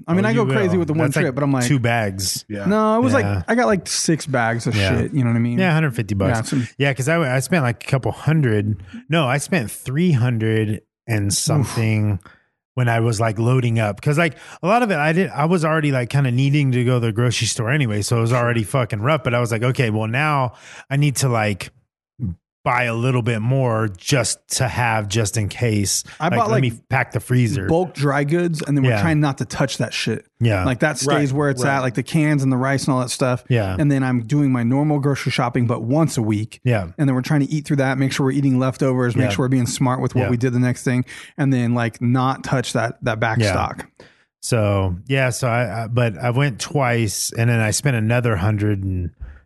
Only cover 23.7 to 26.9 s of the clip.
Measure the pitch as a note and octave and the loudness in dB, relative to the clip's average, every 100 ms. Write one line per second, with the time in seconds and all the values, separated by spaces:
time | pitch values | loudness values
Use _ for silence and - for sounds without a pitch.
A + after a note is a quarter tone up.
23.7 | A2 A2 F#2 - C3+ A2+ - - - B2 | 0 -2 -4 0 0 0 -4 -6 -2 -2
24.7 | G#2+ A#2+ A2 G#2 A2+ G#2+ A2 G2 - A#2+ | 0 0 0 -2 -2 -2 -2 -4 -2 0
25.7 | G#2+ F#2+ - - - E3 A#3+ G#3+ A3+ B2 | 0 0 -4 -6 -4 -2 0 2 2 0
26.7 | - - | -2 -4